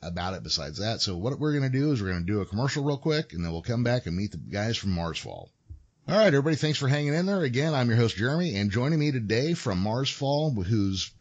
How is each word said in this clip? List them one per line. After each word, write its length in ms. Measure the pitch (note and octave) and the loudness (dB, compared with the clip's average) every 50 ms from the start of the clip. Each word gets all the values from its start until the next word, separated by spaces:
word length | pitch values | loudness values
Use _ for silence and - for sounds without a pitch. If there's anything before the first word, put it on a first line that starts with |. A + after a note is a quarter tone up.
about 320 | - E2+ E2+ F2 F2 F#2 F#2+ | -10 -8 -6 -4 -4 -4 -6
it 80 | F2 | -6
besides 380 | - D#2+ - D#2 C#2+ D2 D2+ E2+ | -6 -4 -4 -4 -4 -8 -8 -6
that. 200 | G2+ A2 A2+ - | -4 -4 -2 -2
So 160 | - G#2 F2+ | -4 -4 -4
what 220 | E2+ F#2+ B2+ B2 - | -4 -4 -4 -4 -2
we're 160 | D3 D3+ D3 | -2 -2 0
gonna 160 | D3 C3+ C3 | 0 0 0
do 220 | B2+ C3 C#3+ D#3 | 0 2 2 2
is 100 | C#3+ A2+ | 2 0
we're 100 | G2 F#2+ | 0 -2
gonna 140 | F2+ F2 E2+ | -2 -2 -2
do 160 | F2+ G#2+ G#2 | 0 0 -2
a 20 | F#2 | -2
commercial 400 | - F#2+ G#2+ C3 C#3+ - D3 C#3 | -2 -2 -2 -2 0 -2 -2 -2
real 140 | D3 C#3+ C3+ | -2 -2 -2
quick, 340 | - D#3+ D3+ D3+ D#3+ - | -2 -2 -2 -2 -2 -4
and 100 | - E2+ | -6 -6
then 80 | E2+ E2+ | -4 -4
we'll 120 | E2 E2+ | -4 -4
come 200 | E2+ - A#2 A#2 | -4 -2 -2 0
back 220 | A#2+ A#2+ B2 B2+ - | 0 0 0 0 -2
and 100 | - E2+ | -2 -4
meet 180 | F#2 G#2 G#2 | -2 -4 -4
the 40 | - | -6
guys 400 | D#2+ G#1 A#1 F2+ G2+ G#2 A#2 A2+ | -10 -10 -6 -4 -4 -2 -2 -4
from 140 | - G2 G2 | -2 -2 -2
Marsfall. 600 | F#2 E2+ E2+ E2 D#2 - - G#2+ G1+ G1+ G1+ - _ _ _ - - - - _ _ _ _ | 0 0 -2 -2 -4 -6 -8 -10 -12 -14 -16 -18 _ _ _ -20 -20 -20 -20 _ _ _ _
All 100 | - - - | 2 4 6
right, 80 | E4 | 6
everybody, 300 | F#3+ C#3+ C#3 C#3 D#3+ D#3 | 8 6 6 4 4 2
thanks 220 | - - D3+ D3 - | 2 2 0 0 0
for 80 | C#3+ | 2
hanging 280 | C3 C#3+ D3 D3 C#3+ D3 | 2 2 2 2 2 2
in 100 | E3 F3+ | 2 2
there. 160 | G3 G3+ F#3+ | 0 0 0
Again, 320 | D#3+ C3 A#2 C3 D3 E3 | 0 0 0 0 0 2
I'm 160 | D3+ C3 B2 A#2+ | 2 2 2 4
your 80 | A2+ | 4
host, 220 | A#2+ A#2 A2 - F#2+ | 4 4 4 2 0
Jeremy, 380 | A2 C3 D3 E3+ F3+ E3 G#2 | 0 0 2 2 0 0 0
and 140 | G2 G2+ G2+ | 0 0 2
joining 280 | F#2+ A#2+ B2 D3 E3 D#3 | 2 0 2 2 2 2
me 120 | D3 D3+ | 2 2
today 440 | C3+ B2+ A2 G2 A2 A#2 C#3 E3 E3+ | 0 0 0 0 0 2 2 0 0
from 240 | E3 - B2 F#2+ F2+ | -2 -2 -2 0 0
Marsfall, 720 | F#2+ G#2+ A2+ B2+ C#3 - - - C#3+ C3+ C#3+ D3 D#3 D#3 | 0 0 0 0 -2 -4 -4 -2 -2 0 0 2 2 0
whose 600 | C3 G#2 F2+ F2+ A2+ G#2+ G2 G2 F#2+ F#2 - - - - | 0 -2 0 2 2 2 2 2 0 -2 -4 -8 -8 -4